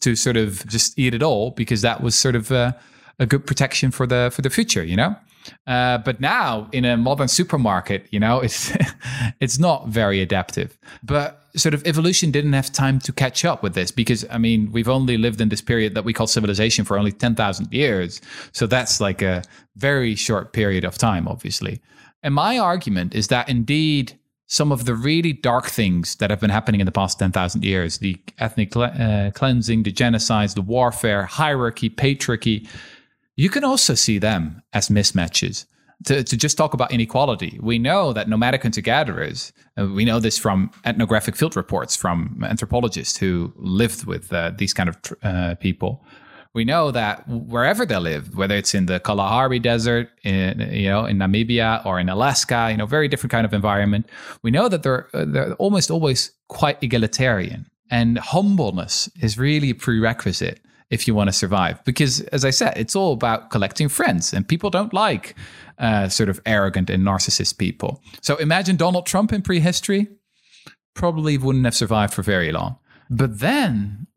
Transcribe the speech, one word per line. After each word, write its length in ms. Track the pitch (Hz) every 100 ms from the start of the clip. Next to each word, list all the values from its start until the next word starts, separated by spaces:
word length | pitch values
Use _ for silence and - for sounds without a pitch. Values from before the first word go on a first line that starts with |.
to 140 | 127 113
sort 220 | 127 117
of 280 | 107 92 104
just 300 | 113 - -
eat 160 | 127
it 80 | 117
all, 300 | 156 107 117
because 300 | - 113 113
that 200 | 117 110
was 140 | 120 -
sort 200 | 131 120
of 140 | 110
a, 260 | 131 123 123 - - - -
a 60 | 123
good 200 | 135 -
protection 460 | - 135 - 131
for 160 | - 123
the, 240 | 127 123
for 80 | -
the 80 | 131
future, 340 | - 226 101
you 120 | 82 95
know? 200 | 160 208 _ _ - - -
Uh, 320 | 123 123 123
but 200 | 113 117
now 500 | 139 240 165 110 110
in 140 | 131 123
a 100 | 117
modern 300 | 120 143 131
supermarket, 800 | - 175 151 117 92 - 98 -
you 80 | 104
know, 200 | 110 127
it's, 320 | 127 - - - 156 - 123
<laughs> 320 | 131 113 -
it's 180 | 131 131
not 300 | 175 147 117
very 320 | 110 104 98
adaptive. 560 | 92 95 92 - 87 - - -
But 440 | 113 143 143 - _ 160
sort 180 | 165
of 120 | 147 170
evolution 440 | 156 170 185 170
didn't 220 | 143 147
have 180 | 135 135
time 280 | - 135 135
to 120 | -
catch 320 | - 131 -
up 200 | - -
with 100 | 101
this 180 | 90 -
because, 340 | - 113 113 113
I 80 | 120
mean, 340 | 113 113 107
we've 160 | 113 117
only 300 | 131 127 117
lived 240 | 117 110
in 80 | 110
this 120 | 104
period 340 | - 117 107 107
that 100 | 104
we 80 |
call 140 | 110 110
civilization 580 | - 104 98 110 - 104
for 120 | 101
only 140 | 104
ten 240 | 98 123 113
thousand 380 | 104 95 92
years. 480 | 117 143 98 90 - - - -
So 160 | - 113
that's, 340 | 127 120 -
like, 200 | 101 92
a 220 | 95 90 - - _ 104
very 400 | 139 139 120 104
short 380 | - 104 -
period 320 | - 104 92 87
of 120 | -
time, 300 | 117 92 -
obviously. 540 | - - - - - _ - - _
And 100 | 151
my 240 | 143 180 254
argument 580 | 185 180 - 95 90 110
is 120 | 107
that 220 | 123 120
indeed 720 | 123 113 151 156 147 123 - _ _ -
some 240 | - 147
of 140 | 135 120
the 100 | 113
really 380 | 135 160 170
dark 320 | 143 127 123 -
things 500 | - 101 87 85 -
that 120 | 104
have 100 | 104
been 100 | 107
happening 300 | 107 - 104
in 60 | 95
the 60 |
past 280 | 101 95 -
ten 120 | 95
thousand 320 | 92 90 113
years, 340 | 104 95 85 -
the 240 | 98 90 - -
ethnic 340 | 113 - 101
cle-, 120 | 120
uh, 480 | 120 - 110 104 101
cleansing, 520 | - 135 123 107 113
the 80 | 104
genocides, 640 | 95 120 113 - 110 104
the 80 | 104
warfare, 640 | 95 120 123 117 117 101 92
hierarchy, 640 | - 156 139 120 - 113
patriarchy, 800 | - 135 135 - 117 120 104 - - - - _ _ _ -
you 140 | 170
can 140 | -
also 300 | 277 262 -
see 240 | 120 - 104
them 440 | 104 98 78 80 -
as 160 | 104 -
mismatches. 760 | 104 101 95 85 - - - - _ _ - -
To, 180 | 139
to 140 | 120 120
just 200 | 151 -
talk 180 | 151 117
about 160 | 123
inequality, 680 | 120 113 127 143 104 87 -
we 200 | 107 117
know 340 | 123 190 165
that 160 | 110 107
nomadic 320 | 110 120 131
hunter-gatherers, 920 | 120 104 98 135 135 87 76 - - - _ -
uh, 80 | 98
we 180 | 98 117
know 140 | 117
this 180 | 110 -
from 320 | 110 95 95 - 117
ethnographic 500 | 113 113 110 - -
field 200 | 160 95
reports 400 | - 95 - -
from 480 | 92 85 82 - 110
anthropologists 720 | 110 110 123 120 - - -
who 340 | 95 87 87 -
lived 500 | 95 92 117 - 101
with, 260 | 87 -
uh, 200 | 87 85 -
these 180 | 98
kind 160 | - 90
of 120 | 82
tr-, 140 | - -
uh, 320 | 104 90 87 87
people. 500 | 98 87 90 131 - - - - -
We 120 | 113 113
know 260 | 165 151
that 360 | 123 107 - -
wherever 560 | 117 117 120 131 208
they 140 | 214 101
live, 400 | 85 76 - -
whether 180 | 98 101
it's 200 | - 101
in 100 | 90
the 140 | 90
Kalahari 580 | - 101 98 117 131 123
Desert, 540 | 120 117 117 117 120 _
in, 460 | 104 95 92 101 110
you 160 | 107 98
know, 180 | 101 113
in 120 | 98
Namibia 640 | 95 101 117 117 113 113
or 160 | 104 90
in 100 | 90
Alaska, 580 | 98 135 131 - 120 113
you 80 | 107
know, 80 | 107
very 220 | 151 147
different 240 | 139 123
kind 140 | 117 110
of 80 |
environment, 540 | 101 104 101 101 101 - - - -
we 80 | 117
know 180 | 139 240
that 140 | 175
they're, 260 | 139 127 - -
uh, 100 | 76
they're 260 | 143 - -
almost 340 | 196 202 -
always 420 | 165 151 123 - _ -
quite 340 | - 151 143
egalitarian. 840 | 131 120 110 - 131 104 90 120 143 _ -
And 300 | 120 117 117
humbleness 920 | - 180 208 196 113 90 85 - - -
is 200 | 110 107
really 320 | 139 151 139
a 40 | 117
prerequisite 840 | - 113 113 117 98 90 85 - _ _ -
if 180 | 117 -
you 80 | 107
wanna 180 | 98
survive. 500 | - 98 98 87 85 -
Because, 360 | 123 139 123
as 240 | - 143 135
I 60 |
said, 260 | 131 - -
it's 180 | 113 196
all 180 | 190
about 360 | 120 120 113 -
collecting 400 | 110 98 - 147
friends, 420 | - 349 90 -
and 160 | - 190
people 220 | 170 208
don't 240 | 180 214
like, 420 | 185 214 131 - - - - - -
uh, 300 | 117 104 95
sort 200 | - 104
of 120 | 95 110
arrogant 440 | 107 98 95 90
and 140 | 92
narcissist 540 | 98 95 - - 95 -
people. 440 | 92 - - - - -
So 140 | - 151
imagine 400 | 156 175 185 175
Donald 280 | 170 180 175
Trump 260 | 190 214
in 100 | 208
prehistory, 680 | 185 180 165 175 - 196 208 - _ _ _ - - - _
probably 440 | - 175 160 156 143
wouldn't 280 | 131 131 123
have 100 | -
survived 380 | 110 110 101
for 100 | -
very 280 | 95 95 80
long. 260 | 82 92 123 _ - -
But 300 | 123 135 104
then 680 | 147 285 220 110 101 101 156